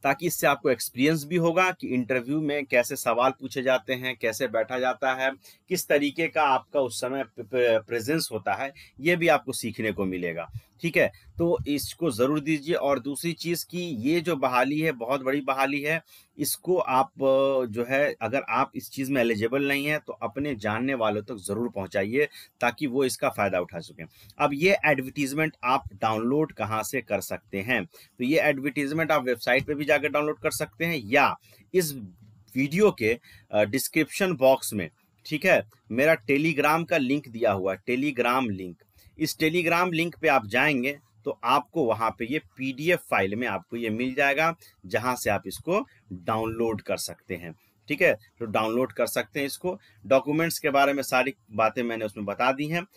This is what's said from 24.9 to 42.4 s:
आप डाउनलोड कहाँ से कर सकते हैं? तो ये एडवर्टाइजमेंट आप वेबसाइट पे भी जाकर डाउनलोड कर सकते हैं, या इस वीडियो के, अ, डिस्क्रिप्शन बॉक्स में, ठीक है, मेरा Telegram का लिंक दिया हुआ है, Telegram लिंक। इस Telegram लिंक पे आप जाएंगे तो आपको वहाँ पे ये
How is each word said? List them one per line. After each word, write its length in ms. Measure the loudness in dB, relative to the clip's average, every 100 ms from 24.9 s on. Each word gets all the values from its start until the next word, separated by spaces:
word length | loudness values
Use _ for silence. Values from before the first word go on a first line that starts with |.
| 0 -2 -4 -4 -2 -2 -2
आप 200 | 0 0 -2
डाउनलोड 580 | -4 -2 0 0 0 0
कहाँ 320 | -4 -4 -4
से 180 | -4 -6
कर 200 | -4 -4
सकते 400 | -4 -10 _ -8
हैं? 240 | 0 0 -2
तो 380 | -12 -20 _
ये 160 | 0 2
एडवर्टाइजमेंट 720 | 2 0 -2 -4 -4 -2 0
आप 140 | 0 0
वेबसाइट 400 | -2 0 0 0
पे 100 | -6
भी 100 | 2
जाकर 240 | 2 2
डाउनलोड 300 | -2 -2 -2
कर 120 | -4
सकते 340 | -4 -8 _ -4
हैं, 160 | -4 2
या 320 | 4 4 2 _ _ _
इस 200 | 0 0 -4 -12 -16 -20 -20 _ -2
वीडियो 360 | 0 4 4
के, 280 | 4 0 -2 _ -20 _
अ, 120 | 2
डिस्क्रिप्शन 720 | 2 0 -2 -2 -2 0 -2
बॉक्स 400 | 4 6 4 2
में, 160 | -4 -6 _ _ _ -8
ठीक 200 | -2 4
है, 220 | 2 2 _ _
मेरा 260 | 0 2 2 2
Telegram 540 | 2 2 2 2 2 2
का 80 | 0
लिंक 300 | 0 -2 -4
दिया 240 | -2 0
हुआ 220 | 2 0
है, 60 | -4 -4
Telegram 600 | -2 -2 0 0 2 0
लिंक। 280 | -4 -8 -12 _ _ -20 -6
इस 180 | -6 0
Telegram 560 | 0 2 0 2 0
लिंक 220 | 0 -2 0
पे 60 | 2
आप 200 | 2 2
जाएंगे 520 | 0 2 2 -2 -6 _ _ -8
तो 140 | -6
आपको 420 | 2 2 2 -2 0
वहाँ 300 | 2 0 -2
पे 60 | -6
ये 140 | -6